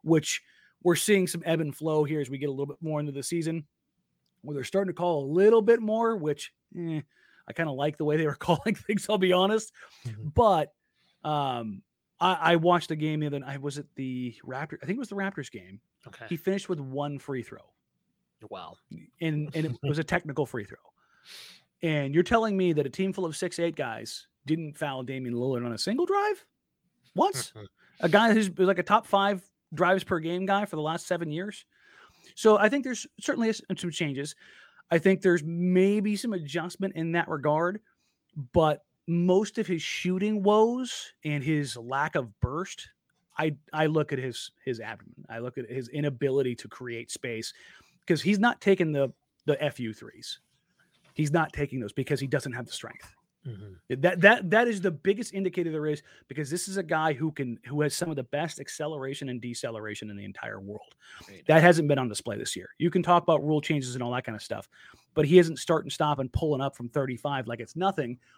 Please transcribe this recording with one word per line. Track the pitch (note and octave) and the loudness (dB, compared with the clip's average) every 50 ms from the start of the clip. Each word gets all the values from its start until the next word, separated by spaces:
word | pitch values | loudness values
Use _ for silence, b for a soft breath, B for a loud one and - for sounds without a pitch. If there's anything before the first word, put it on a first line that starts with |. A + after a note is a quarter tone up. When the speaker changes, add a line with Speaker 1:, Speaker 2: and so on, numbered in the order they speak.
| B | B
Speaker 1:
which | D#3 E3 D#3 - - - - b b b b b b b b - | 4 4 4 4 2 -6 -6 b b b b b b b b 2
we're | F3 E3+ | 2 2
seeing | - - G#3+ G#3 F#3+ F3+ | 2 4 4 6 6 4
some | D#3 - E3+ - | 2 -2 -4 0
ebb | E3+ E3 D#3+ | 0 0 0
and | D#3 C#3+ - | 0 -4 -6
flow | - D#3 D#3+ D#3 D3+ D3+ | -4 -2 0 2 2 2
here | C#3+ D#3 D3+ | 2 0 -4
as | C#3 A#2+ | -4 -4
we | C#3 | -6
get | C3+ D3 C#3+ | -4 -4 -4
a | C3+ | -2
little | C3 C#3+ | -4 -6
bit | C#3+ C#3+ - E3 | -6 -6 -8 -6
more | D#3 D3+ D3 | -4 -4 -2
into | D3 D3 C3+ | -4 -4 -6
the | C#3 C3+ | -6 -6
season, | - E3+ E3+ D#3 D#3+ E3 E3 D3 _ _ _ _ _ _ _ _ _ _ _ _ _ _ _ - | -4 -4 -2 -2 -2 -4 -4 -6 _ _ _ _ _ _ _ _ _ _ _ _ _ _ _ -12
where | D3+ D3 | -10 -8
they're | C#3 B2 | -8 -8
starting | - - G3 G3+ F#3 F3 | -2 0 0 0 0 -2
to | |
call | - F3 F3 E3 C#3+ C#3 | -2 0 0 0 0 0
a | C3+ D#3 | 0 4
little | F3+ G3+ G#3+ A3+ A3+ G3+ | 6 8 8 8 8 8
bit | A3+ A#3 A#3 | 6 4 4
more, | A3 G#3+ A3 A3+ A#3 A3+ A3+ | 4 0 0 2 2 0 0
which, | F#3+ D3+ D3+ C#3+ - - - _ _ _ _ - | 0 -2 -2 -4 -4 -8 -18 _ _ _ _ -12
eh, | F3 E3+ E3 D#3+ D3+ D3+ b b b b b b b b - | -8 -6 -4 -4 -6 -6 b b b b b b b b -14
I | - | -6
kinda | - E3 D3+ C3+ | -4 -4 -4 -2
like | C3 C#3+ D#3 D3+ | -2 -2 -2 -2
the | - D#3 | -2 -2
way | D3+ D3+ D#3+ | 0 0 2
they | D#3 | 0
were | D3 C#3+ | -2 -2
<laughs> | |
calling | - - - E3+ - - A3+ G3+ | -4 0 0 0 2 2 -2 -4
things, | - - - A3 G3 - - | -4 -2 -4 -4 -4 0 -2
I'll | G#3+ | 0
be | F#3+ F#3 F3+ F3+ | 2 4 4 4
honest. | F3+ F#3+ G3+ A3 A3 A3 - B B B B B B B | 4 4 4 2 0 -2 -4 B B B B B B B
Speaker 2:
Mm-hmm. | A#2+ G#2+ G#2 D3+ D3 | -14 -12 -10 -10 -2
Speaker 1:
But, | - - A3+ G#3+ F#3 D#3+ D3+ - _ _ _ _ _ _ _ _ _ _ - | 2 6 6 6 6 4 2 -2 _ _ _ _ _ _ _ _ _ _ -6
um, | D3+ D3+ D3 C#3 C3 B2 A#2+ A2+ A2 G2 G2 _ _ _ _ _ _ _ - | -2 -2 0 0 -2 -2 -4 -6 -8 -10 -12 _ _ _ _ _ _ _ 0
I, | F3 F#3 F#3 D#3+ E3 E3 E3+ | 0 2 2 2 4 4 4
I | |
watched | E3 D#3+ F3+ F3 E3 - - | 6 6 6 4 4 2 -2
the | D#3+ | -4
game | D3+ D3+ D#3 D3+ D3+ | -2 -2 -2 0 0
the | D3+ D3 | -2 -2
other | C#3+ C#3 | -4 -6
night. | C3 C3+ C#3 C#3 C3+ | -6 -8 -10 -6 -6
Was | D3 C3+ D3 | -6 -6 -8
it | C#3+ _ _ | -12 _ _
the | - C3+ C3 B2+ B2+ B2+ A#2+ A2 - - | -8 -8 -6 -6 -6 -6 -8 -10 -12 -14
Raptor-, | - B2+ C3+ D#3 - - - - | -10 -8 -8 -8 -10 -10 -12 -6
I | |
think | D3 G3+ | -6 -4
it | C#4 | -4
was | B3+ - | -4 -8
the | G3+ | -6
Raptors | G3 G3 G3 G3 - - - | -6 -6 -4 -6 -8 -10 -10
game. | - - F2+ - G2 - _ _ _ _ _ | -12 -18 -18 -16 -20 -20 _ _ _ _ _
Speaker 2:
Okay. | A2+ - - A#2 G#2+ | -20 -18 -16 -10 -8
Speaker 1:
He | E3+ | -8
finished | D#3 - F#3+ G3 G3 - - | -4 -2 -2 -2 -2 -2 -6
with | F3+ D3 | -6 -6
one | C3+ C3 C3 C#3+ C#3+ D3 C#3+ C3+ | -6 -8 -6 -6 -4 -4 -6 -8
free | - - C3+ B2+ A2 | -8 -6 -6 -6 -6
throw. | - - - - _ _ _ _ _ _ _ _ _ _ _ _ _ _ _ A2 G2+ | -10 -14 -20 -20 _ _ _ _ _ _ _ _ _ _ _ _ _ _ _ -16 -14
Speaker 2:
Wow. | G2+ F#2 F2 - - _ _ _ - - - _ _ - E3 | -14 -14 -14 -16 -18 _ _ _ -18 -18 -18 _ _ -8 -6
Speaker 1:
And, | D#3+ D3+ D3+ D3+ D3+ - | -4 -4 -4 -6 -6 -6
and | D#3+ D#3 | -6 -4
it | D3+ A#2 - | -4 -6 -6
Speaker 2:
<laughs> | - | -4
Speaker 1:
was | C#3+ C#3+ D#3+ | -4 -2 -2
a | D#3 | -2
technical | - F3 E3+ - D#3 C3 D#3+ C#3 | -2 -2 -4 -4 -4 -4 -4 -4
free | - - A#2 G2+ | -4 -4 -10 -10
throw. | - - _ _ _ _ B B B B B B B B B B B B B B B _ - - | -10 -16 _ _ _ _ B B B B B B B B B B B B B B B _ -6 -4
And | D#3+ D#3 D3 C#3 C3+ C#3+ | -2 0 0 -2 2 2
you're | E3+ F3 | 2 2
telling | - A#3+ A3+ A3+ A3 G3 | 4 4 2 2 2 0
me | F#3+ F#3 F3 D#3 | 2 2 2 4
that | D3 C#3+ | 2 2
a | C3 | 0
team | - - F#3+ F#3+ F#3 | 0 -2 -2 -2 -2
full | F#3+ F3+ | -2 -4
of | D#3+ D3+ | -4 -4
six | - F#3 F3 - - | -4 -6 -6 -2 -2
eight | E3+ E3+ D#3 | -2 -2 -2
guys | D3 C3+ A#2+ A2+ A2+ A2+ - - - - _ _ _ _ | -4 -6 -6 -6 -10 -10 -12 -12 -14 -16 _ _ _ _
didn't | C3+ D#3+ E3+ D#3+ D3 D3 - | -2 -2 -2 -2 -10 -8 -6
foul | D#3 C#3+ C3+ C3 B2+ | -6 -6 -4 -6 -8
Damian | C3 C3 C3 C3 A#2+ A#2+ | -8 -8 -6 -6 -4 -4
Lillard | A#2+ B2 C3+ C3 A#2+ A#2+ | -2 -2 0 -2 -2 -2
on | A#2+ A2+ | -4 -4
a | A2 | -4
single | - F#3+ A3+ D4 F4 | -2 -2 0 0 0
drive? | F4 G4 G4+ G#4 G#4+ G4+ - _ _ _ _ _ _ _ _ _ _ _ _ _ _ - | 0 2 0 2 0 -2 -4 _ _ _ _ _ _ _ _ _ _ _ _ _ _ 0
Once? | F3 G#3 G#4 F#4+ B2 - - | 0 0 2 0 -4 -8 -8
Speaker 2:
Mm-hmm. | _ A2 G#2 - _ b b b b b | _ -18 -20 -20 _ b b b b b
Speaker 1:
A | - E3 | 0 4
guy | D3+ G3+ A#3 A3+ G#3 | 4 6 6 6 4
who's, | A3 G#3 F#3 E3+ | 4 4 0 0
like, | - F3+ F#3+ F#3+ F3+ | 0 2 2 2 0
a | F3 | 2
top | - G#3 A3+ - | 2 2 2 4
five | - G3+ G3 G3 G3+ G3+ F3+ - _ _ _ _ _ D#3 | 2 2 2 2 2 -2 -4 -8 _ _ _ _ _ -2
drives | C#3+ F3 F3+ F#3+ F#3+ - | 0 4 4 4 2 2
per | - F#3+ D#3+ | -2 -4 -2
game | D#3 E3 F3 F3+ F#3+ | -2 -2 -4 -2 0
guy | F#3+ G3 G3+ G#3 | 0 0 0 0
for | - - | -4 -6
the | D#3 D3+ | -4 -4
last | D#3 E3 D#3+ - - | -4 -4 -6 -4 -4
seven | F3+ E3+ E3+ D3+ | -4 -4 -2 -4
years. | D3+ E3 F#3+ G#3 - - - b b b b b b b b b b b b b b | -4 -6 -6 -8 -10 -14 -20 b b b b b b b b b b b b b b
So | - - A3 G#3+ | 4 6 8 8
I | G3 G#3 G#3+ | 8 6 4
think | C4+ C#4+ B3 | 4 2 -2
there's | C4 A#3+ - - - _ - | -2 -6 -8 -10 -14 _ -10
certainly | - - - A#3 A3+ A3 | -4 -2 0 2 2 0
s-, | A3 - - - F#3 | 0 -2 -4 -6 -6
some | - - F3 | -4 -4 -6
changes. | D3+ - E3 D3 C3+ C3+ C#3+ D3+ - B B B B B B B B B B - | -4 -2 -4 -2 -2 -4 -6 -8 -10 B B B B B B B B B B 0
I | E3+ E3 | 0 4
think | - G3 F#3+ F#3+ - | 6 6 4 6 4
there's | F#3 E3+ E3+ D3 | 4 4 4 2
maybe | E3 E3+ E3+ F3+ F3+ F#3 F#3 F#3+ G3+ G#3 G#3+ G3 G#3+ G#3 | -2 -4 0 2 4 6 6 6 6 4 2 0 0 -2
some | G3 - A#3 G3+ | -2 -2 -4 -4
adjustment | F3 D3+ C#3 C#3+ F3 D#3+ F3+ - - G3 F#3+ - | -4 -6 -4 -6 -6 -6 -6 -6 -6 -6 -6 -4
in | D#3+ D#3+ E3 E3 | -4 -4 -2 0
that | E3+ - - | -2 0 -2
regard, | E3 C#3+ C3 D3+ D3+ D#3 E3+ F3 G#3 G#3+ _ _ _ _ _ _ _ _ _ _ - D3+ B2+ - - | -4 -2 0 2 2 2 2 0 -2 -4 _ _ _ _ _ _ _ _ _ _ -12 -12 -12 0 2
but | F3 D#3+ D#3 D3 - _ _ _ _ _ - | 4 4 4 2 0 _ _ _ _ _ -2
most | E3+ E3+ F3 F3+ F3+ G3 A3 G3+ - A#3 | 0 2 4 6 4 4 4 2 -4 -6
of | G#3+ | -2
his | - F#3 D#3+ - | -2 -2 -4 -4
shooting | - - - - F3+ F#3 F#3 G3+ G#3+ G#3+ G#3 F#3+ | -6 -8 -4 -2 -2 0 0 0 0 0 2 4
woes | G#3 G#3 A3 A3 A#3 A#3+ B3+ B3+ A#3+ - - - - _ _ - | 4 6 6 6 4 2 -2 -6 -6 -8 -10 -12 -14 _ _ -6
and | D3+ D3 C#3+ B2+ | -4 -4 -2 0
his | D#3+ D#3 D3 C#3+ A#2+ - | 0 0 0 -2 -4 -8
lack | A#2+ A#2 B2 C3 C#3 D3+ D#3+ - | -10 -8 -6 -2 -2 -2 0 0
of | D#3 B2+ G#2+ - - | -2 -4 -4 -4 -4
burst, | - B2 C#3 E3 F#3 - - - - - _ _ _ _ _ _ _ _ - - | -4 -2 -2 -4 -6 -8 -10 -18 -18 -20 _ _ _ _ _ _ _ _ -6 -2
I, | D#3+ D#3+ D3 - _ - D3+ | -2 -2 -2 -4 _ -10 -2
I | D#3 D#3+ | 0 0
look | D#3 D#3 D#3 D3 - C#3+ | 2 2 0 0 0 -4
at | C3 | -4
his, | C3 B2+ A#2 - - - _ _ - | -4 -6 -8 -8 -12 -14 _ _ -6
his | C3+ A#2+ A2+ | -6 -6 -6
abdomen. | G#2+ A2 A2 G#2 - - - - - - | -8 -12 -12 -14 -16 -20 -20 -20 -18 -14
I | A2+ A#2 | -12 -10
look | A#2+ B2+ - C3+ | -10 -8 -8 -10
at | B2 - | -10 -8
his | B2+ C3+ A#2+ A#2+ | -8 -10 -10 -6
inability | - D3 D3 C#3+ C3 A2+ C#3+ C3+ C3 C#3 C3 B2 A#2+ | -4 -2 -2 -2 -2 0 0 2 2 2 2 0 -2
to | - - A2+ | -6 -10 -18
create | - - B2+ B2 A#2 A2+ B2 - | -16 -14 -12 -10 -10 -10 -10 -12
space | - - - B2 A2+ A2+ A2 - - B B B B B B B B B _ | -12 -10 -8 -6 -6 -6 -8 -10 -12 B B B B B B B B B _
'cause | - E3+ C#3+ - | 0 0 2 4
he's | F#3+ G#3+ F#3+ | 2 2 4
not | A3+ A#3+ - - | 4 2 2 2
taking | - G3 F#3+ F#3 E3+ D#3 D3+ | 2 2 4 4 4 0 2
the, | C#3 C#3 B2 - _ _ _ _ _ - | 0 0 0 -2 _ _ _ _ _ 0
the | D3 C#3+ - D3+ | 0 0 0 0
F | C#3 - - | -4 -4 -4
U | A#2+ A2 G#2+ | -8 -8 -8
threes. | - - - - - - - - - _ _ _ _ _ _ _ _ _ _ _ _ _ _ - | -10 -16 -20 -20 -18 -16 -16 -16 -16 _ _ _ _ _ _ _ _ _ _ _ _ _ _ -4
He's | - D#3 C#3+ | -2 -2 2
not | D3+ E3+ D#3 - - | 2 2 0 0 -2
taking | D3+ C#3+ - C3 C3 | -4 -4 -4 -4 -6
those | G#2+ G#2 - | -6 -6 -4
because | C#3 C3 - D3 - | -6 -2 -2 -2 -2
he | C#3 | -2
doesn't | B2+ D3 C3+ - C3+ A#2 | -2 -2 -2 -2 -4 -8
have | B2 A#2+ | -10 -10
the | - - | -10 -12
strength. | - - A2 - - - - _ _ _ _ _ _ - | -12 -12 -14 -16 -18 -20 -20 _ _ _ _ _ _ -14
Speaker 2:
Mm-hmm. | C3 A2 F#2+ G#2 G2+ F#2 - _ - C3 C3+ | -14 -14 -14 -14 -18 -18 -20 _ -8 -4 2
Speaker 1:
That, | D3 F3 F#3 F3+ | 2 2 2 6
that, | F3 G#3 A#3+ - G3 E3 | 8 6 6 6 2 2
that | G3+ A3 B3 A#3+ | 4 4 4 4
is | G#3+ F#3+ | 0 0
the | F3 F#3 D#3+ | -2 -4 -4
biggest | - - F#3+ G3+ A3 A3 - G3 | -2 -2 -2 -2 0 -4 -8 -6
indicator | G3 G3 F3+ - F#3 E3+ E3 | -4 -4 -4 -2 -2 -4 -2
there | D#3 D3+ D3+ | -2 -2 -2
is, | D3+ D3 D3 _ b b b b _ | -2 -2 -4 _ b b b b _
because | - D3+ D3 B2+ | -8 -8 -6 -4
this | E3 F3+ - G3 | -4 -6 -6 -6
is | F#3+ | -6
a | G3 F3 | -6 -2
guy | D#3 E3 D#3 D#3 D#3+ C#3+ | 0 0 2 2 2 0
who | A#2 D#3+ D#3 D3+ | 0 -2 -4 -4
can, | - C3+ B2 A2+ - _ | -4 -6 -6 -6 -10 _
who | - C#3+ D3 D3+ | -6 -2 0 0
has | C#3+ - | 0 0
some | - F3+ E3 | -2 -4 -4
of | D3+ | -4
the | C#3 B2 | -6 -6
best | - - C#3+ E3 D#3 - - | -4 -4 -4 -4 -4 -6 -12
acceleration | C#3 - - - D3+ D#3 D#3 C#3 C3 C3+ C#3+ - D3 C3 | -14 -14 -8 -6 -6 -6 -6 -6 -6 -8 -8 -8 -8 -8
and | B2 A#2+ | -8 -8
deceleration | A#2+ A#2+ A#2+ - - A#2+ A2+ G#2+ G#2+ G#2+ G#2+ - A2 G#2+ | -8 -10 -10 -8 -8 -8 -8 -8 -8 -8 -8 -8 -10 -12
in | G2+ | -12
the | G2+ G2+ | -12 -12
entire | G2 G2 - A2+ A2+ G#2+ G2+ | -12 -12 -12 -10 -10 -10 -10
world. | G2 G2 G#2+ - - _ _ B B B B B B B | -12 -12 -14 -14 -16 _ _ B B B B B B B
Speaker 2:
Right. | G3 B B - | -20 B B 4
Speaker 1:
That | D#3 E3 | 6 8
hasn't | E3 F3+ E3+ E3 D3+ C#3+ | 10 8 8 8 6 2
been | C#3+ C3+ | 2 2
on | B2+ A2+ | 0 -2
display | G#2 - - A#2+ G#2 A2 | -4 -6 -6 -6 -6 -6
this | - - - | -6 -6 -8
year. | F2+ F#2+ - - - | -8 -12 -14 -6 0
You | D3+ F3 | 0 2
can | - F3+ F3 | 2 2 4
talk | E3+ F3 E3+ E3+ | 4 4 4 4
about | - D#3+ - C#3+ | 4 2 2 2
rule | D3+ D#3 D3 | 0 0 0
changes | D3 - D#3 C#3+ B2+ B2 B2 | 0 0 -2 -2 -2 -4 -6
and | B2 A#2+ | -6 -4
all | A#2+ B2 | -4 -4
that | B2+ - | -4 -4
kind | A#2+ A2 | -6 -10
of | G#2 - | -10 -8
stuff, | - G#2+ G#2 - _ B B B B B B B B - | -8 -10 -10 -10 _ B B B B B B B B 0
but | D#3 D3+ | 2 4
he | C#3 F3 F3+ | 10 10 10
isn't | E3+ D#3+ D3+ - | 10 8 0 -6
starting, | - - D#3+ D#3 - C#3+ | -2 0 0 0 0 -6
stopping, | - - D#3+ D3+ D3 C#3 B2+ B2 | -4 0 0 0 2 0 -2 -4
pulling | - - E3+ D3+ D3 C3 | -2 -2 0 0 0 0
up | C#3 C3+ - | -2 -4 -6
from | - B2 A#2 | -6 -12 -6
thirty-five | - D3 C3+ C3 B2 A#2 - C#3+ C#3+ C3+ A#2 B2+ | -4 -4 -4 -4 -6 -6 -6 -4 -4 -4 -6 -6
like | A#2+ A2+ | -8 -10
it's | A2+ - - | -10 -12 -6
nothing | D#3+ F#3 G3 F#3+ D#3+ C3+ A#2 B2+ - b b b | -2 -2 -2 -2 -2 -6 -6 -8 -12 b b b